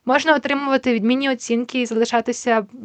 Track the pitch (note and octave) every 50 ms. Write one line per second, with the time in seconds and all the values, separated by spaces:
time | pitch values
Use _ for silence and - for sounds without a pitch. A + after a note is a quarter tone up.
0 | - B3 C4 C#4+ C#4+ D#4+ D4+ C#4+ - C#4 C#4+ C#4 C#4+ C4+ C4+ C4 - C4 A#3+ A3
1 | G3 A#3 B3+ C4+ C#4 C4+ C4 C4 - - A#3 A#3 B3 A#3+ - B3+ B3 A3+ A3+ A3
2 | A#3 - B3 A#3 A3+ B3 A#3+ - - B3 A3+ A3 G3+ - - C4 A3